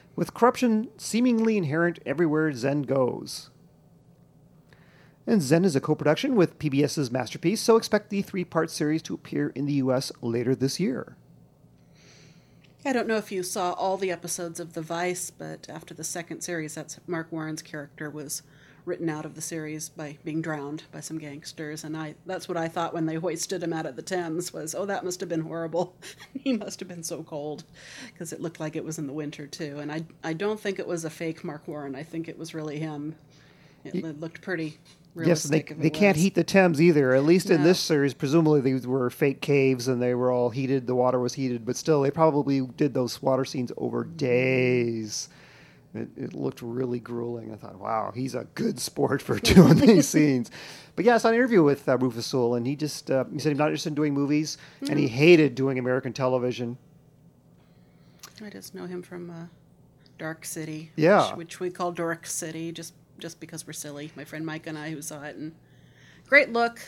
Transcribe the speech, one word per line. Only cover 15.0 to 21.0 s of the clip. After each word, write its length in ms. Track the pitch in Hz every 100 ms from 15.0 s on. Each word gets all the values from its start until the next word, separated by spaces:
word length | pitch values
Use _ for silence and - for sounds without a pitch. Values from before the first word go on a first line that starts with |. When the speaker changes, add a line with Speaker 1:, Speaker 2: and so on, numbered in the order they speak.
| 180 180 -
Speaker 2:
but 380 | - 156 156 -
after 240 | 165 -
the 100 | -
second 380 | 160 175 165 147
series, 320 | - 165 151
that's 260 | 156 147 - -
Mark 260 | 165 160
Warren's 300 | 160 156 156
character 480 | - 151 143 - 151
was 320 | 147 143 - - - - -
written 240 | 175 - 165
out 140 | 151
of 120 | 156 151
the 60 |
series 480 | - 165 156 156 -
by 280 | 170 151 143
being 180 | 156 156
drowned 400 | 160 151 143 156 -
by 80 | 151